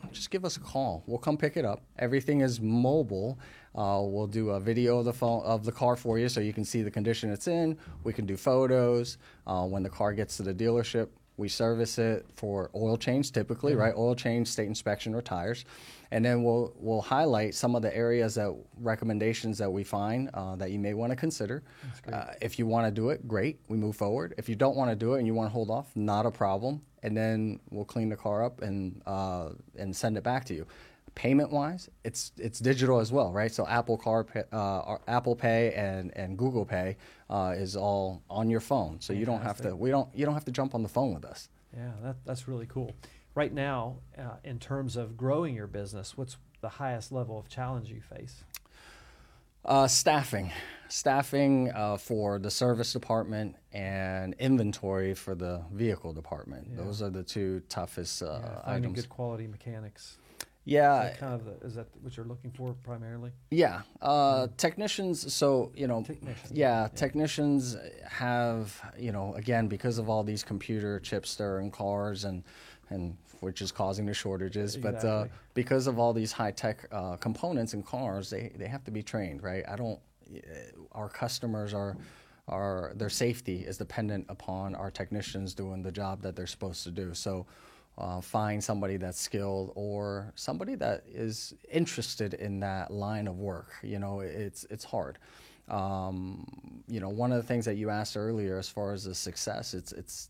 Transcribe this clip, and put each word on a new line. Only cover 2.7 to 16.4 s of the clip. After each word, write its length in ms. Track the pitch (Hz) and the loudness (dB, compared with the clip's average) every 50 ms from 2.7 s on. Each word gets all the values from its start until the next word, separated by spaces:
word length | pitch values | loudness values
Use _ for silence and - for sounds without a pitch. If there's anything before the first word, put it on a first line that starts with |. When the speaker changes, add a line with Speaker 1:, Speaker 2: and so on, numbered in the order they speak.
| 113 120 123 127 143 160 147 101 101 95 101 120 135 - - - - - - - - | 4 6 6 6 6 4 4 2 0 -2 -2 -2 -4 -6 -10 -16 -20 -20 -20 -10 -4
Speaker 1:
Uh, 260 | - 104 98 101 98 101 | 0 2 4 4 4 2
we'll 240 | 101 98 104 107 104 | 2 0 0 0 0
do 220 | 101 113 110 107 | 0 0 2 2
a 100 | 98 98 | 2 2
video 380 | 95 110 113 120 123 120 120 123 | 2 2 4 4 6 6 6 6
of 80 | 117 | 4
the 80 | 120 120 | 2 0
phone, 300 | - 127 117 117 113 - | 2 2 2 2 2 2
of 180 | 107 113 110 104 | 2 2 2 2
the 60 | 117 | -2
car 240 | 113 - 131 123 123 | -2 2 4 4 4
for 220 | 120 - 120 110 113 | 4 2 2 2 4
you 100 | 120 123 | 4 2
so 140 | 123 120 | 2 2
you 100 | 107 107 | 0 0
can 140 | 104 110 104 | 0 -2 -2
see 160 | - - 117 | 0 0 0
the 80 | 107 104 | 0 0
condition 420 | - 110 104 117 113 - - 107 | 0 0 2 2 2 2 0 -2
it's 160 | 104 101 - 180 | -2 -2 0 0
in. 300 | 170 170 165 160 160 156 - - - - - | 2 2 2 2 0 -2 -8 -14 -14 -6 -4
We 80 | 117 | -4
can 140 | 113 - 107 | -2 -2 -2
do 100 | 95 98 95 | -2 -4 0
photos. 840 | - 139 127 131 131 127 127 127 123 120 120 120 120 123 - - - - - - _ | 4 6 6 6 8 6 6 6 6 6 6 4 2 0 -6 -12 -16 -20 -20 -14 _
Uh, 200 | - 92 92 92 95 | -2 0 0 0 0
when 160 | 95 98 92 | 0 0 -2
the 60 | 98 | -2
car 240 | - - 107 104 101 | 0 0 2 2 2
gets 220 | 104 104 - - - | 2 -2 -2 -2 -4
to 60 | 98 | -2
the 100 | 95 95 | -2 0
dealership, 560 | 90 113 117 117 120 113 - - 117 110 - - - _ _ _ - | 2 2 4 4 4 2 2 2 0 0 0 -4 -14 _ _ _ -4
we 100 | 104 98 | -4 -2
service 520 | - - 117 113 117 113 117 110 - - | 0 2 2 4 4 4 2 0 2 2
it 260 | 113 113 110 101 - - - | 4 4 4 2 -2 -8 -10
for 360 | - - 104 101 98 92 - - | -6 -4 -2 0 -2 -2 -2 -2
oil 220 | 104 113 110 113 113 | 0 2 4 2 4
change 340 | - 127 123 139 139 131 | 2 2 2 2 2 2
typically, 420 | - 117 101 - 117 - - 143 147 | 2 0 0 0 -2 0 2 4 6
Speaker 2:
Yeah. 60 | 110 | 6
Speaker 1:
right? 140 | 107 113 - | 6 4 4
Oil 200 | 107 113 120 123 | 4 4 4 4
change, 320 | 120 - 120 117 120 117 113 | 2 2 2 2 2 2 2
state 200 | - - 110 101 | 2 0 0 0
inspection, 460 | 110 - - 107 101 - - 113 107 | 0 -2 0 0 0 0 0 -2 -2
or 80 | 120 | -2
tires. 420 | 117 - 95 87 87 - 120 - - - - - - - - - - - | -2 -2 -2 -2 0 -2 -2 -4 -6 -14 -18 -18 -18 -18 -20 -20 -10 -2
And 160 | - 113 113 | 2 4 4
then 180 | 123 123 120 | 6 6 6